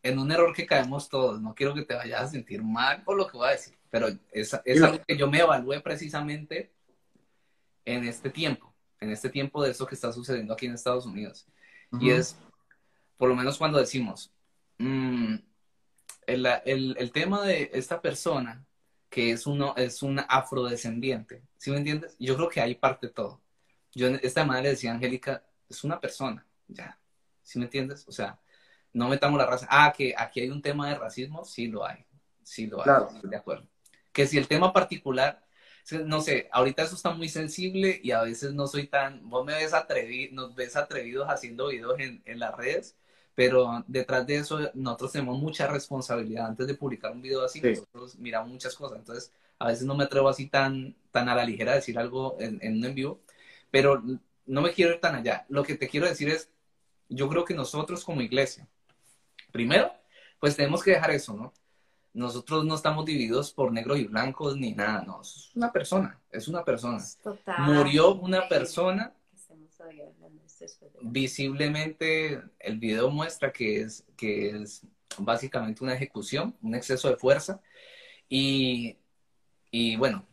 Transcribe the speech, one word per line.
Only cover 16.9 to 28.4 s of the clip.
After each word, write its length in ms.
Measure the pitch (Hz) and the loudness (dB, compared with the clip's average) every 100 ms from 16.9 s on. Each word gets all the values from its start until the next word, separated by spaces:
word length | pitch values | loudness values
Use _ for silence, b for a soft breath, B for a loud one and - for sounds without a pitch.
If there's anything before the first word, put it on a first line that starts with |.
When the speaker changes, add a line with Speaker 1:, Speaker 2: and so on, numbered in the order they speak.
| 123 | -2
Speaker 1:
el 140 | 123 | -2
tema 300 | 151 175 202 | -2 0 0
de 280 | 196 165 143 | 2 0 0
esta 280 | 131 127 170 | -4 -4 -2
persona 640 | 170 147 170 143 120 120 - _ _ _ _ | -2 -2 -2 -2 -4 -10 -20 _ _ _ _
que 220 | 127 117 | 0 0
es 160 | 117 147 | 0 -2
uno, 260 | 143 139 - | 0 0 0
es 260 | 127 - | -2 -2
un 180 | 139 139 - | -2 -2 2
afrodescendiente, 1160 | 131 - 131 123 120 120 117 131 117 - - _ _ | 2 2 -2 -2 -2 -4 -2 -2 -2 -6 -20 _ _
¿sí 140 | 139 | -4
me 60 | 143 | -2
entiendes? 380 | 147 151 160 _ | 0 -4 -6 _
Yo 160 | 123 | -2
creo 140 | 135 170 | 0 0
que 120 | 147 | 0
ahí 140 | 120 | -2
parte 320 | 120 151 - 120 | 2 0 0 -10
todo. 320 | - 101 - _ _ _ _ _ | -8 -8 -10 _ _ _ _ _
Yo, 140 | 127 127 | 0 0
esta 380 | 135 127 160 | 2 0 2
madre 240 | 151 127 143 | 2 2 0
decía, 220 | 131 117 | 0 -2
Angélica, 520 | 117 123 127 - 127 _ _ _ | -2 -4 -4 -4 -6 _ _ _
es 160 | - | -8
una 160 | 147 170 | -6 -4
persona, 460 | - - 123 110 _ _ - | -6 -6 -6 -6 _ _ -20
ya, 320 | - - - _ _ _ _ | -18 -18 -20 _ _ _ _
¿sí 160 | - 123 | -10 -6
me 80 | |
entiendes? 400 | 120 135 131 143 - | -4 -4 -6 -8 -12
O 40 | |
sea, 280 | - 101 - | -8 -8 -8